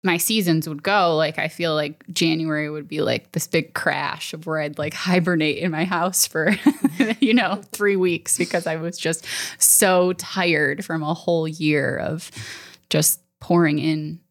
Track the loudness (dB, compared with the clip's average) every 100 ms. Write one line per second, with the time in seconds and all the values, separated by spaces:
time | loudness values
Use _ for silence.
0 | 0 0 0 0 2 0 0 -6 0 2
1 | 4 2 0 -2 -6 -2 -2 0 -2 -8
2 | -10 0 2 2 0 -2 -4 -8 -8 -2
3 | 0 -2 -4 -8 -2 -2 -2 -4 -2 -2
4 | -4 -6 -10 -10 -6 -4 -4 -4 -6 -4
5 | 2 2 2 2 2 0 -2 -2 -2 0
6 | 0 0 -2 0 0 4 2 2 -2 0
7 | -2 0 2 4 2 -2 -8 0 2 4
8 | 2 0 -2 -2 0 0 -2 -4 -6 -4
9 | -4 -4 -6 -8 -8 0 4 6 6 6
10 | 4 0 -6 -2 2 2 2 -2 -4 -4
11 | -2 -2 0 0 0 -2 0 2 0 -2
12 | -4 -6 -8 -14 -14 -14 -18 -20 _ 0
13 | 2 -2 _ _ 2 4 4 2 0 -2
14 | -4 -10 _